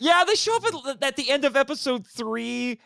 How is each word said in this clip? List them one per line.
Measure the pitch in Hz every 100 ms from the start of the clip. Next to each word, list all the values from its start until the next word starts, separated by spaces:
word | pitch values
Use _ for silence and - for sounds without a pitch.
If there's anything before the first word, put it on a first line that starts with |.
Yeah, | 285 349 359
they |
show | 427 415 453
up |
at, | 440 320 262 247
at | 277 262
the | 247
end | 277
of | 277 262
episode | 269 294 269 247
three, | - - 220 226 233 240 247 226